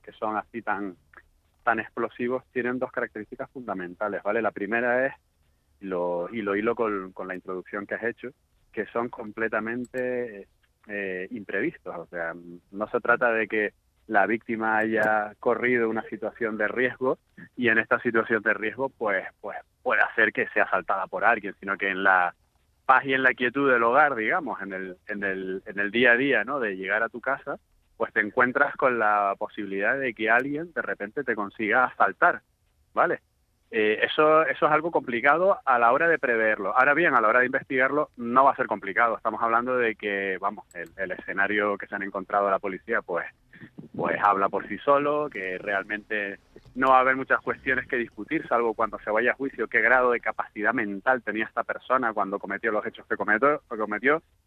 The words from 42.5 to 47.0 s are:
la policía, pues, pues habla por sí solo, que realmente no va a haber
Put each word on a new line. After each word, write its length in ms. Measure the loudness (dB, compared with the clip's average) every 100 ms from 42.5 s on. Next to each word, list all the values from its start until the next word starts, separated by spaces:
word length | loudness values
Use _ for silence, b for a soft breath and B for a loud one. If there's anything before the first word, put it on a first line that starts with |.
la 80 | 0
policía, 420 | -2 -8 -4 -4
pues, 240 | -4 -6 -6 -14 _ B B -20 -16 -6
pues 200 | -4 2
habla 260 | 2 4 2
por 180 | -2 -6
sí 100 | -6
solo, 500 | 2 2 2 -2 -4
que 300 | -6 -8 -6
realmente 800 | -4 -4 -2 -8 -4 -6 -4 -8 _ -20 -12 0
no 140 | 6
va 80 |
a 20 |
haber 160 | 6